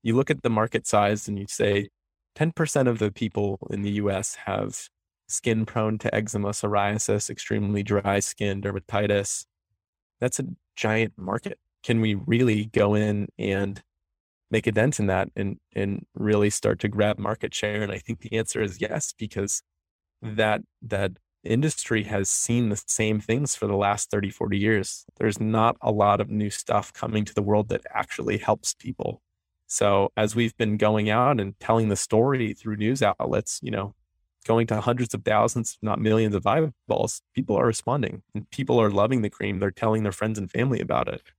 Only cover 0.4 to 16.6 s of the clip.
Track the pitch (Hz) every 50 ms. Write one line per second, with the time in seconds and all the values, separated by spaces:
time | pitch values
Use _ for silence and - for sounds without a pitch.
0.4 | - 123 113 107 110 110 - 117 - - - 104 104 101 107 104 - - 104 98
1.4 | 98 - - - - 104 101 101 104 - _ _ _ _ _ _ _ _ _ -
2.4 | 156 165 - - 160 147 - 147 131 123 117 107 107 104 101 - 117 107 _ 104
3.4 | 104 101 98 95 - - 104 101 101 101 101 104 104 101 95 95 95 - - -
4.4 | - 104 95 104 104 104 - - - - _ _ _ _ _ _ _ - - -
5.4 | - 123 113 110 110 - - 117 107 107 110 104 - - - 107 110 104 - 101
6.4 | 101 101 104 - - 104 104 101 101 101 104 107 - - 107 104 - - - -
7.4 | - - 107 104 104 101 104 104 101 - 101 101 98 101 98 101 101 - - -
8.4 | 107 101 98 98 98 101 98 95 - - - 101 104 101 104 101 98 - - -
9.4 | - _ _ _ _ _ _ _ _ _ _ _ _ _ _ _ 123 127 - -
10.4 | 135 - 180 _ _ _ _ - - 110 107 110 113 107 _ - 92 92 101 117
11.4 | - 202 - _ _ _ _ _ - - 117 113 110 110 104 98 92 147 113 117
12.4 | 127 123 107 104 107 110 - 117 104 101 104 104 107 107 104 101 101 - _ -
13.4 | 107 101 98 98 101 98 98 - _ _ _ _ _ _ _ _ _ _ _ _
14.4 | _ _ 113 110 - 120 104 107 113 147 147 - 104 98 92 92 95 - _ -
15.4 | 101 98 104 - _ _ _ - 101 98 101 - - _ _ - - 107 107 104
16.4 | 104 104 - -